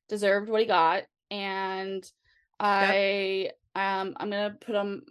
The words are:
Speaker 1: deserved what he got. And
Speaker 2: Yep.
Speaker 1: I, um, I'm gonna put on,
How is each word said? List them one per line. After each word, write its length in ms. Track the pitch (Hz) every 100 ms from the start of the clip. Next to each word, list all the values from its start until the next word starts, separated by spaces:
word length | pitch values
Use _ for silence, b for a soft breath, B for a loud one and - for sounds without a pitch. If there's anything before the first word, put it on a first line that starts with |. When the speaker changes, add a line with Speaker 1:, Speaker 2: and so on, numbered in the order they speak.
| -
Speaker 1:
deserved 400 | 214 202 202 214
what 120 | 220
he 40 | 226
got. 360 | 175 160 190 - _ -
And 720 | 202 196 190 190 190 190 190 - _ _ _ _ -
Speaker 2:
Yep. 100 | 208
Speaker 1:
I, 800 | 196 196 196 196 202 190 190 190 - _ 190
um, 400 | 196 190 190 -
I'm 140 | 208
gonna 240 | 202 208 208
put 140 | - 208
on, 280 | 202 202 -